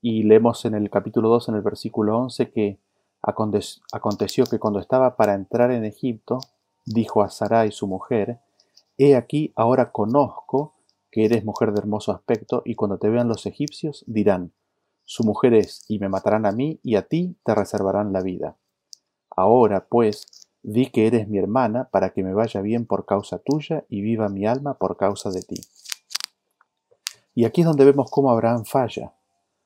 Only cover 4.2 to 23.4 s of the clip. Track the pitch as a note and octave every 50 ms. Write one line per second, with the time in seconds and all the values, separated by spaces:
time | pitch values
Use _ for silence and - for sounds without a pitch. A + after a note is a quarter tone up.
4.2 | A2 F#2+ - - B2+ - - G#2+ - A2 G#2 G2+ F#2 _ C3 C3 C3 B2+ B2 _
5.2 | A2 G#2 G2+ G2 F#2+ _ - A#2 B2 B2 B2+ A#2 A2 G#2+ G#2 _ - C3 A#2 A2
6.2 | _ - A#2 B2+ B2+ _ _ _ _ _ _ _ _ - A2 A2+ A2 - - A2+
7.2 | G#2 G2 - - - B2 A#2+ A2+ A2+ G#2+ G2+ - - G2+ F#2 F#2 - - C3 A2+
8.2 | G2+ G#2 A#2+ - _ _ _ _ _ _ _ - _ _ _ _ C#3 C#3+ C#3 B2
9.2 | A#2+ _ - D3 D#3 - _ - A2+ A#2 C3 C3 B2 - _ - G#2+ G#2 A#2+ C#3+
10.2 | C#3+ B2 - - - - - C3 D3 D#3 _ _ _ _ _ _ _ _ - A2
11.2 | A2 G#2+ A#2 A2+ F#2+ G#2+ G2+ - A#2+ A2 G#2 G#2 G2 G#2 G#2 G#2+ - - G2+ -
12.2 | _ - - A2 - _ - A#2+ - - A2+ - A2+ G#2 G2 F2 - G#2 A2+ A#2+
13.2 | A#2+ A#2+ A2+ G2+ - G#2 - _ C#3+ D3 - - - D#3 C#3+ - - - A#2 G#2+
14.2 | G#2 G#2 G2 F2+ F2+ E2+ _ _ _ _ _ _ _ _ _ _ _ _ - -
15.2 | A#2 A2 G#2 - - - A#2 A2 G2+ - - - - _ A2 G2+ G2 G2 F#2+ F#2+
16.2 | - G#2+ G#2 A2 A2 G#2 G2 A2+ C3 D#3 D#3 - _ - A2 G2 - _ - E3
17.2 | F3+ F3+ F3 _ _ - A2+ G#2+ G2+ - - G#2 G2 F#2+ F#2+ G2+ G#2+ G#2 F#2+ F#2
18.2 | F#2 F#2+ F#2 E2+ - - - _ _ _ _ _ _ _ - _ _ _ _ _
19.2 | _ _ - - - G#2 A2+ B2+ A#2+ G#2+ G#2 F#2+ - _ - A#2 A#2 G#2+ G#2 -
20.2 | - _ - - - _ _ _ _ A2 G#2+ A2+ C3 C3+ - - A2 A2 A#2 A#2
21.2 | A2 G2 G#2+ G2 F#2 F#2+ G#2+ A2+ A2 A2 G#2+ B2 - _ - G2 F#2+ F#2 - -
22.2 | F#2+ F#2 F#2 G2+ A2+ A2+ - G#2 G2 G#2 A2+ A#2 A#2 - - F#2+ F2+ - G2+ G2+
23.2 | G2+ - - -